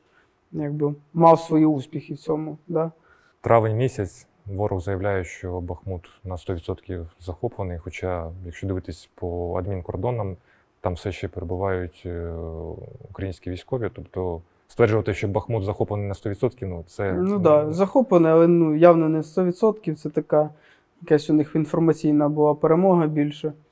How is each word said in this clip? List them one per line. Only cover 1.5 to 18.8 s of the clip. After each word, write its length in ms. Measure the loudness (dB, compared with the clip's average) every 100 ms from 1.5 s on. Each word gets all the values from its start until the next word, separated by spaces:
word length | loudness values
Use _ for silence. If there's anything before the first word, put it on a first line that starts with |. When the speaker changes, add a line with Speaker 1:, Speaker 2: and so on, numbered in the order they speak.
| 4 4
Speaker 1:
успіхи 480 | 2 -4 -10 -10
в 40 | -14
цьому, 400 | -4 -4 -4 -12 _
да. 220 | -2 -2 -6 _ _ _ _
Speaker 2:
Травень 360 | 2 4 4 0
місяць, 500 | -2 -2 -8 -8 _ _ -12
ворог 340 | -6 -4 -4
заявляє, 440 | -6 -4 -2 -4
що 360 | -6 -10 -10 -8
Бахмут 500 | -8 -10 -10 -12 -12 _
на 140 | -12 -12
сто 160 | -8
відсотків 520 | -8 -6 -10 _ -10 -10 _
захоплений, 580 | -14 -8 -8 -6 -8 -8
хоча, 520 | -12 -8 -6 -6 -8 -12 -16
якщо 200 | -10 -6
дивитись 440 | -6 -8 -16 -18
по 400 | _ -8 -6 -6 -6
адмінкордонам, 800 | -6 -8 -8 -6 -6 -4 -8 -10 _ _ _ _
там 140 | -8
все 180 | -6 -8
ще 160 | -8 -10
перебувають, 720 | -8 -8 -4 -4 -4 -6 -12 -12
е, 260 | -10 -8 -10 -10 -12 -12 -14 -16 -20 -20
українські 400 | -10 -10 -10 -10
військові, 400 | -12 -8 -6 -6
тобто 460 | -10 -12 -6 -4 -6 -10 _ _
стверджувати, 460 | 0 2 2 -2
що 140 | -4 -2
Бахмут 360 | -4 -4 -4
захоплений 440 | -4 -4 -4 -4 -6
на 60 |
сто 160 | -8 -8
відсотків, 380 | -4 -4 -4 -10
ну, 160 | -10 -14
це 260 | -6 -4
Speaker 1:
Ну, 260 | -2 -2 2
да, 340 | 4 4 2
захоплений, 600 | 0 2 2 4 4 6
але, 140 | 6 6
ну, 280 | 6 4
явно 320 | 6